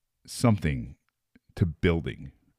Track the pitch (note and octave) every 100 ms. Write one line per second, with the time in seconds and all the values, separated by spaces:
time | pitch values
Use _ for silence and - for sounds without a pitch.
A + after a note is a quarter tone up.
0 | _ _ - - A#2+ G#2 D#2+ C2 A#1 -
1 | _ _ _ _ _ - F2+ - F2+ E2
2 | C#2 - C#2 - _